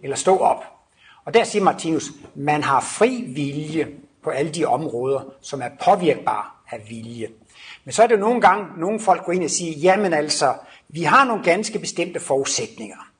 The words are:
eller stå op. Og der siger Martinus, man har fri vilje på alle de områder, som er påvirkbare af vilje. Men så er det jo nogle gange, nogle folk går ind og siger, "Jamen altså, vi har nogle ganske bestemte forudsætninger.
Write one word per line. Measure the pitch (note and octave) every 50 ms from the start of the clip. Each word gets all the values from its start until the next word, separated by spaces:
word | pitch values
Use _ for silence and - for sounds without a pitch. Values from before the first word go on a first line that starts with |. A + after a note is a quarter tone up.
| -
eller | C#3 C3
stå | - - F3+ F#3+
op. | - - - - - - - - _ _ _ _ _ _ _ _ _ _
Og | - D#3+
der | A#3 G3+
siger | - - G#3 F#3+
Martinus, | E3 - - - E3 D#3+ C#3+ - - - - - - -
man | C#3+ C#3 D3 D3+ D3+ C#3+
har | C#3 C#3 B2
fri | - - - - G#3+ B3+ C4 A#3+ -
vilje | - B2+ D3 C#3+ C#3 C#3+ D3+ D3+ D3 D#3 D#3+ C#3 - - - - _ _ _ -
på | D#3+
alle | C#3 C3+ D#3 D#3+
de | D3 F3 D3
områder, | B2 A#2+ C3+ D#3+ C3+ A2 A#2+ B2+ C3+ C#3 C3 - - - -
som | - - C#3+ C3+
er | B2 A#2 - - -
påvirkbare | F3 G3+ F#3 F3+ D3+ B2+ - - - G#2+ G#2 G#2 - - _ _ -
af | A#2+ A2 G#2 G#2+
vilje. | A#2 A2+ A2+ A#2 A#2+ A#2 A2 - - _ _ _ _ - - - - - _
Men | C3+ -
så | - A#3
er |
det | A3+ A#3
jo | G3+
nogle | G3+ A3+ B3 A3+
gange, | G3 F3+ F#3+ G#3 G3 D3+ - E3
nogle | E3 G3 F#3 F3
folk | - F#3+ F3 E3+ -
går | F3 F3
ind | F#3 E3+
og | C#3
siger, | - - F3+ E3 D#3 C#3+
"Jamen | D#3 F#3 F#3+ G#3 G#3 F3+ E3
altså, | D3 D3+ D3+ C#3+ - D3+ C3 A#2+ - - - - - _ _
vi | D3 D#3+ E3+
har | D3 - C4+ C4+
nogle | B3 A3+ F3+ B2+
ganske | F3 E3+ G3+ G#3+ - - F3
bestemte | D#3+ - - F3 F3 F#3 - -
forudsætninger. | - - C#3 C3+ - - - - A2+ G#2+ - - A2 G2+ - - - - _